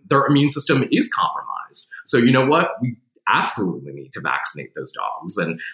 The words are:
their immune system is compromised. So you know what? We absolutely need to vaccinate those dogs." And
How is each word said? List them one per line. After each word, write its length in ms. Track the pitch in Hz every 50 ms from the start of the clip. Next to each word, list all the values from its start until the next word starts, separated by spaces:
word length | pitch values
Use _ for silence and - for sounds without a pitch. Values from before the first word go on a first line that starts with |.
| - -
their 160 | 147 - -
immune 240 | 139 147 143 143 147
system 360 | 143 143 - - 151 135 - -
is 180 | - - - - -
compromised. 760 | - 87 80 - - - - 50 50 - - - - - - - - -
So 100 | - -
you 140 | 127 120 127
know 140 | 131 131 131
what? 240 | 135 147 170 185 - - -
We 160 | 123 127 120 - _ _ _ _ - 98
absolutely 640 | 110 156 - - - - 101 90 82 62 64 71 71
need 180 | 71 69 67 -
to 80 | -
vaccinate 520 | 71 73 65 - - - - 73 64 - -
those 160 | - 67 -
dogs." 460 | - - 50 50 - - - - -
And 240 | - 85 80 82 82 - -